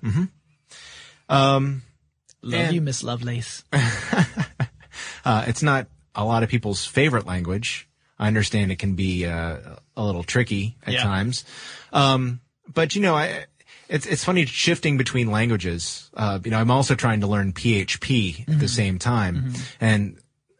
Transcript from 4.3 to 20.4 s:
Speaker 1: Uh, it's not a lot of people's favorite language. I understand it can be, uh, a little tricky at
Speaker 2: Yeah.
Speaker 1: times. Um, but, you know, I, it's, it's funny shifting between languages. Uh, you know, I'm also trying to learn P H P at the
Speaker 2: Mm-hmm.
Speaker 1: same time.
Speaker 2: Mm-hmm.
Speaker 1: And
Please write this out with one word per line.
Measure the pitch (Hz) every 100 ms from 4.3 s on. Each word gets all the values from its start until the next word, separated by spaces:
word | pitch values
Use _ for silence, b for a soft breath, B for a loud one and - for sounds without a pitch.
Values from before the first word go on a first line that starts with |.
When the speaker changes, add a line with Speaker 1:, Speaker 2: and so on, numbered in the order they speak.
| 220 - - 123 - - B B B
Speaker 1:
Uh, | 127 110 117
it's | -
not | 147 135 - _ _
a | -
lot | 110 113
of | 113
people's | 120 107 98 -
favorite | 135 156 117 92
language. | 92 87 101 117 - - _ _ -
I | 107
understand | 110 98 107 95
it | 92
can | 98
be, | 92 95 90 87
uh, | 85 82 80 - - _ -
a |
little | 104 87
tricky | - 123 117 101 107 - -
at |
Speaker 2:
Yeah. | 123
Speaker 1:
times. | 101 95 117 127 B B B B B
Um, | 143 139 131 127 123 _ _ -
but, | 165 165 202
you |
know, | 190
I, | 151 143 78 - _ B B B
it's, | 151 -
it's | 160
funny | - 180 131
shifting | - 170 165 156 135
between | - 127 113
languages. | 107 117 107 87 85 - - -
Uh, | - 104 98
you | 113
know, | 110
I'm | 117
also | 131 139
trying | 127 120 107
to | 101
learn | 104 98
P | - 120 104
H | 92 -
P | - 123 95 78
at | 135
the |
Speaker 2:
Mm-hmm. | 156 135
Speaker 1:
same | 117 98 92
time. | 120 120 92 87
Speaker 2:
Mm-hmm. | 131 123 131 B
Speaker 1:
And | 113 104 98 - _ _